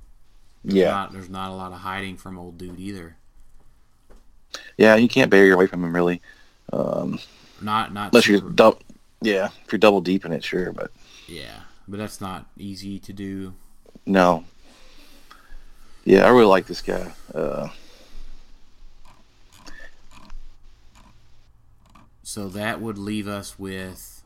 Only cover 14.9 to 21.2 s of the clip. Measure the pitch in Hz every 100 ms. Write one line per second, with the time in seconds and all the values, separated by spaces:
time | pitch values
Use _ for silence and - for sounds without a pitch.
14.9 | - - - - - - - - - -
15.9 | - - 95 95 123 110 92 - 87 -
16.9 | 92 90 - - 78 76 71 73 - -
17.9 | - - - - - - - - - -
18.9 | - - - _ _ _ - - - -
19.9 | - - - - - - - - - -
20.9 | - - -